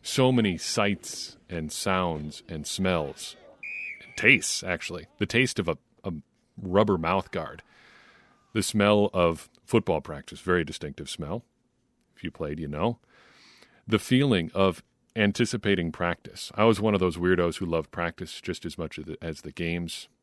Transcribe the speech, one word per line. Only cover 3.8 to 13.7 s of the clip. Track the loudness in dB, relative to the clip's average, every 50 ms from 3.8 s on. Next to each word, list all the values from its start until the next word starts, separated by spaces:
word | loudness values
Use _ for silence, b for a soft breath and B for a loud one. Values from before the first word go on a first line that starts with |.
| -10 -12 -14 -16 -18
And | -14 -10
tastes, | 2 6 6 6 6 4 -2 -4 -4 -4
actually. | -4 -4 -4 -4 -8 -10 -10 -12 _ _ _
The | -4
taste | 0 2 2 2 2 0 -2
of | -2
a, | -2 -4 -4 _ _ _ _ _
a | -10 -10 -10 -12 _ _ _ _ _ _
rubber | -12 -8 0 4 4 4 4 4 2
mouth | 2 2 0 0 0 -4 -6
guard. | -8 -8 -8 -12 -16 -20 b b b b b b b b b b b b b b b b _ _
The | -2 -2
smell | 0 2 4 6 6 6 6 4 2 4
of | 4 4 4 2 0 -8 _ _ _ _
football | 2 2 2 2 2 -2 -2
practice, | -2 -6 -12 -14 -12 -16 -18 -10
very | -2 0 0 0 0
distinctive | -2 -6 -10 -10 -10 -10 -10 -12 -12
smell. | -10 -10 -8 -8 -8 -10 -10 _ _ _ _ _ _ _ _ _ _ _ _ _ _
If | _ -12
you | -12
played, | -8 -6 -8 -6 -6 -8
you | -8 -8
know. | -4 -2 -2 -2 -2 -4 b b b b b b b b b b b b b b